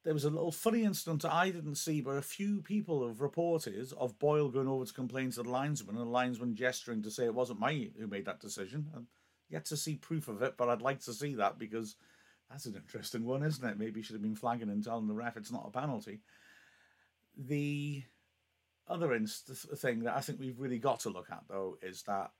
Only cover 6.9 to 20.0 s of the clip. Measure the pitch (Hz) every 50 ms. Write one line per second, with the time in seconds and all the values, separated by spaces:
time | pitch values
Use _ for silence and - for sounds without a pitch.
6.9 | 117 110 107 110 107 - 123 117 110 123 127 120 117 101 110 135 156 147 110 -
7.9 | - 104 113 104 101 101 92 98 92 - - 101 - - 98 95 120 151 151 151
8.9 | 156 127 120 - _ _ _ _ _ _ _ _ 156 160 156 - 156 147 - 160
9.9 | 151 - - - 165 156 151 - 107 101 123 135 - - 123 120 120 104 113 131
10.9 | 139 123 - - 117 107 143 147 139 110 98 98 - - 113 107 107 113 110 107
11.9 | - _ _ - - - - - _ _ _ _ 135 143 - 120 101 - - -
12.9 | - 113 95 - - 117 113 123 131 135 147 156 151 131 127 113 101 101 110 113
13.9 | 107 113 107 - 110 107 104 110 107 107 - 120 120 120 113 104 101 104 107 117
14.9 | 113 117 110 107 107 110 120 120 113 113 104 107 120 - - - 104 123 139 151
15.9 | 131 107 104 107 101 107 _ _ - - - - - - - - _ _ _ _
16.9 | _ _ _ _ _ _ _ _ _ 147 135 123 147 147 147 147 147 147 143 147
17.9 | 143 139 127 - _ _ _ _ _ _ _ _ _ _ _ _ _ _ _ -
18.9 | 175 170 170 139 123 113 110 107 - - - - 131 - - - 147 - - 131
19.9 | 120 113